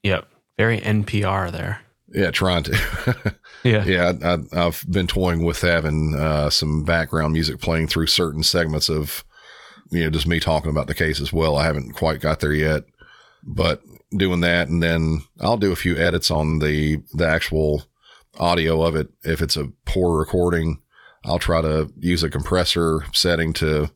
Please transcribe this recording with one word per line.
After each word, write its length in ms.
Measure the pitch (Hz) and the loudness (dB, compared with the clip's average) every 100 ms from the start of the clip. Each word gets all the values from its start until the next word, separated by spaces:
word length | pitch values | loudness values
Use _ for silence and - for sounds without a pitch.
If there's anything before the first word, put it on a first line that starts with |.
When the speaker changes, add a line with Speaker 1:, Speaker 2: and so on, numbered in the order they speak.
Speaker 1:
Yep. 240 | 101 92 - _ _ - | 2 0 -4 _ _ 0
Very 260 | 113 110 | 0 2
N 220 | - 107 | 0 0
P 180 | 101 104 | 0 -2
R 280 | 98 98 85 | 0 -2 -2
there. 320 | 95 - 104 - _ _ | -6 -8 -8 -12 _ _
Speaker 2:
Yeah, 180 | - 90 | 0 0
trying 320 | - 95 87 | 2 0 0
to. 720 | 76 101 - - - 120 104 - | 0 -2 -2 -4 -4 -2 -4 -6
<laughs> 40 | - - | -20 -2
Speaker 1:
Yeah. 200 | 127 107 | 2 2
Speaker 2:
Yeah, 280 | 95 90 87 92 | 2 2 2 0
I, 120 | 85 | 0
I, 320 | 87 - 85 87 | -2 -2 -2 -2
I've 180 | 82 - | -2 -2
been 200 | 90 87 | -2 0
toying 360 | 95 92 85 | 0 0 2
with 180 | 85 82 | 0 0
having, 520 | 87 85 78 76 76 | 2 2 2 0 0
uh, 340 | 73 78 76 73 | 0 0 0 2
some 360 | - 76 78 | 0 0 0
background 480 | 78 82 78 80 78 | 0 0 0 -2 0
music 280 | 80 76 - | 0 -2 -4
playing 280 | - 80 80 | -2 0 0
through 180 | 82 80 | 0 0
certain 380 | - 85 76 | 0 0 0
segments 440 | 78 90 82 76 - | 0 2 0 0 0
of, 360 | 78 73 - - - - - - - - | -2 -4 -8 -14 -20 -20 -20 -20 -20 -6
you 140 | 85 | -2
know, 60 | 80 | 0
just 180 | 80 76 | 0 0
me 100 | 85 | 0
talking 320 | - 78 76 | 0 0 0
about 160 | 76 67 | -4 -4
the 80 | |
case 260 | - 80 78 | -2 -2 -2
as 120 | 71 | -2
well. 240 | 82 80 76 | 0 2 2
I 80 | |
haven't 260 | 80 73 62 - | 0 -2 -6 -4
quite 240 | 80 73 | -2 0
got 180 | 76 78 | -2 0
there 140 | 76 | 0
yet, 320 | 76 78 76 - _ - - _ _ | 0 2 0 -4 _ -20 -20 _ _
but 400 | - 73 82 - - - _ 101 | -10 -2 -2 -2 -8 -20 _ 0
doing 260 | 95 90 | 2 2
that, 260 | 87 87 78 | 2 2 2
and 120 | 85 | 2
then 420 | 85 82 80 78 - _ | 2 2 2 0 -4 _
I'll 160 | 98 113 | 0 2
do 160 | 101 | 2
a 40 | 90 | 0
few 200 | 92 80 | -2 0
edits 340 | 85 82 - | 0 0 0
on 300 | 80 78 80 | 0 0 0
the, 420 | 76 76 76 76 - | 0 2 0 -2 -4
the 140 | 76 82 | -2 0
actual 560 | 80 - 78 76 76 - _ _ - _ - | 0 0 0 0 0 -4 _ _ -20 _ -2
audio 420 | 87 87 82 80 | 2 2 2 2
of 140 | 82 | 2
it. 140 | 80 76 _ | 0 -4 _
If 180 | 76 80 | -6 -2
it's 140 | 78 78 | -2 -2
a 160 | 71 - - | -6 -10 -4
poor 300 | 95 90 80 | 0 2 0
recording, 640 | 78 92 87 85 80 73 _ _ - _ | 0 0 2 2 0 -4 _ _ -20 _
I'll 160 | - 85 | -4 -2
try 200 | - 82 | 2 2
to 300 | 80 78 76 - | 2 0 -2 -4
use 240 | 87 87 | 0 0
a 80 | 80 | 0
compressor 760 | 73 71 90 87 87 85 80 73 | -4 0 0 2 2 2 0 -2
setting 400 | - 90 82 80 | 0 2 2 0
to 360 | 82 80 76 73 | -2 0 0 -2